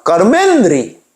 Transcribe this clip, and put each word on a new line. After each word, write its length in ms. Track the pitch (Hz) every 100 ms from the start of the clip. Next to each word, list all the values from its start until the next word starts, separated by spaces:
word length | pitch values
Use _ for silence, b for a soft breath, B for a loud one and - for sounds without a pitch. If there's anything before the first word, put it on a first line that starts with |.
કર્મેન્દ્રિય 920 | - 170 202 330 392 330 185 143 113 - _